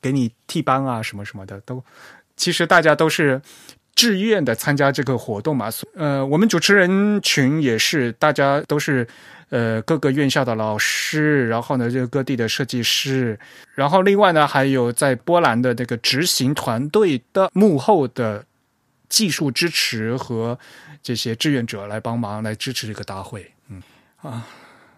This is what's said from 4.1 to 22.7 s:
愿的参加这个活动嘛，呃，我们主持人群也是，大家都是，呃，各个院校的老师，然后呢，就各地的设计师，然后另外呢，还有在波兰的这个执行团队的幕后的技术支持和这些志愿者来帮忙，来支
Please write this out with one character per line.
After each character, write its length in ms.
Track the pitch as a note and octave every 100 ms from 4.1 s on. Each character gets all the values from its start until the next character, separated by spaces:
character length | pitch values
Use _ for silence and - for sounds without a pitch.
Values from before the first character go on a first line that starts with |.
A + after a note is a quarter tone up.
| F#3+
愿 260 | A3 G#3
的 100 | B2+
参 220 | A2+ D3 C#3+
加 140 | C#3
这 140 | C#3
个 120 | C3+ A#2+
活 240 | - G#2
动 160 | D#3 C3+
嘛， 120 | G#2+ - -
呃， 300 | - D3 C#3 C3+
我 100 | D#3
们 120 | A3
主 100 | E3+
持 160 | -
人 460 | G3+ F3+ F#3+ G#3 G#3
群 400 | - D3 C3 D#3+
也 160 | C3+ A2
是， 320 | - D#3+ A#2+
大 200 | A2 D3+
家 280 | C#3 C#3 C#3+ -
都 100 | D3+
是， 300 | D3+ C3 A#2 - - - -
呃， 300 | B2 A2+ A2
各 140 | A2 D#3
个 120 | C#3
院 180 | C3+ C#3
校 160 | D3
的 120 | B2 A2
老 200 | G#2+ G#2+
师， 720 | - - - D3+ D3+ C#3+ A#2
然 140 | A2+
后 140 | A#2+ C3
呢， 120 | A#2+
就 160 | C3 B2
各 120 | C#3
地 120 | B2+
的 140 | B2 A2
设 160 | -
计 180 | B2+ B2+
师， 560 | A2+ - C#3 C3 A#2+ G#2 - - -
然 140 | - C#3+
后 140 | F#3+
另 160 | F#3+ G3+
外 140 | G3
呢， 160 | D#3 D3
还 160 | C#3
有 280 | C#3 C3 A#2+
在 220 | A#2 C#3+
波 260 | B2 - F3
兰 200 | D3+ A#2
的 120 | B2
这 120 | A#2
个 120 | A#2+ A#2
执 280 | - C3 F3
行 260 | - C3
团 360 | D3+ - A2+ D3
队 340 | G#3+ F#3+ C3 -
的 160 | F#3+ F#3
幕 260 | F#3 G#3 C#3+
后 300 | - F#3 B2
的 360 | - A2+ G#2 - _ _ _ _ _ -
技 220 | - G3+
术 180 | - C#3+
支 220 | A#2+ E3+
持 460 | - - A2+ A2+ B2+
和 420 | - A2+ A#2 B2 - - - D3
这 140 | -
些 220 | A2+ A#2 A#2
志 160 | D#3
愿 120 | C3+
者 220 | A#2 G#2 G2+
来 140 | G#2+
帮 180 | A#2 A#2
忙， 240 | G#2 G#2+
来 100 | A2
支 200 | A2 C#3